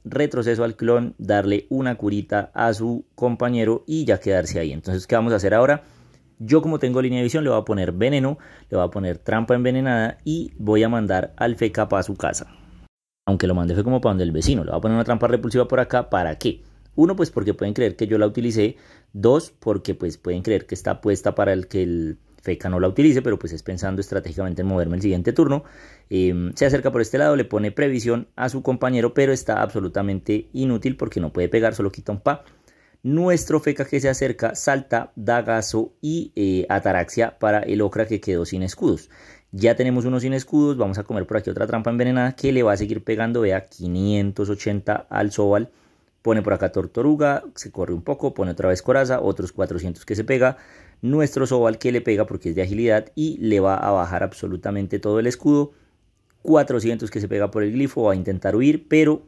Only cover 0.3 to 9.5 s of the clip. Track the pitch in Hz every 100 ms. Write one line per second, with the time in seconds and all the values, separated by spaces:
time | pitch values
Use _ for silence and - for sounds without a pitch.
0.3 | 127 117 113 117 110 117 120 120 - 98
1.3 | 104 101 101 - 135 131 120 104 101 92
2.3 | 104 - - 117 104 113 117 - - 123
3.3 | 117 120 120 110 117 - 160 131 98 -
4.3 | 95 82 92 80 71 87 92 - 117 117
5.3 | 110 95 107 127 147 - - - _ _
6.3 | - 110 151 165 156 127 123 127 123 120
7.3 | 151 147 110 107 104 90 87 117 143 131
8.3 | 151 - - - 95 90 101 92 85 -
9.3 | 107 113